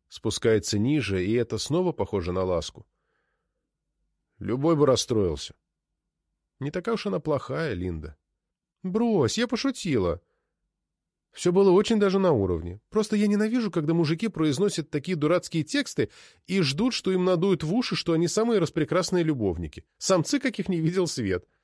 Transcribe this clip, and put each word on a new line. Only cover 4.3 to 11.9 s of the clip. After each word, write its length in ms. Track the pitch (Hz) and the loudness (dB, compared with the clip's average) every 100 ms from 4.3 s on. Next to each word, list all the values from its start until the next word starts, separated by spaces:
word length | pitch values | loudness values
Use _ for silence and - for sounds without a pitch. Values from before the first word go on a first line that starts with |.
| - | -10
"Любой 380 | 92 127 156 156 | -4 0 2 4
бы 100 | 143 | 4
расстроился". 680 | 120 - 113 92 73 - - _ _ _ _ _ _ _ _ _ - | 2 2 2 2 -2 -10 -18 _ _ _ _ _ _ _ _ _ -10
Не 100 | 139 | -8
такая 240 | 180 196 226 | -6 -4 -4
уж 100 | 202 | -2
она 140 | 180 | -4
плохая, 540 | 151 143 - 143 160 | -2 -2 -2 -6 -4
Линда. 420 | 90 90 82 76 - _ _ _ _ _ _ | -4 -4 -6 -10 -16 _ _ _ _ _ _
"Брось, 560 | 185 208 233 202 117 - | -4 -2 2 2 2 0
я 80 | 240 | -2
пошутила. 720 | 226 277 - 180 120 87 76 _ _ _ _ _ _ _ _ _ _ _ | 0 -2 -4 -2 0 0 -2 _ _ _ _ _ _ _ _ _ _ _
Всё 200 | - 180 | -4 2
было 180 | 180 196 | 4 6
очень 280 | 180 208 | 6 4